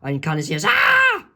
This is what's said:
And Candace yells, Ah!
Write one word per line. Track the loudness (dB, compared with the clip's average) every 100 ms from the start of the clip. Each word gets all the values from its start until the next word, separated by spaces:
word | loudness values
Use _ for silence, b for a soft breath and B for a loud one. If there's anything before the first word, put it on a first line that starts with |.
And | -6 -6
Candace | -4 -4 -4
yells, | -4 -2
Ah! | 0 2 4 4 0 -6